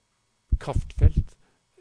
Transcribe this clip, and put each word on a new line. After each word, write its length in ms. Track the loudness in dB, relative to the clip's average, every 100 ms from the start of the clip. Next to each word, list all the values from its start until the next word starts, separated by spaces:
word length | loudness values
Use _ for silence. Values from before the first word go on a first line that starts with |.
| _ _ _ _ _ -4
kraftfelt, 800 | -2 -4 -4 2 2 2 -2 -10 _ _ _ _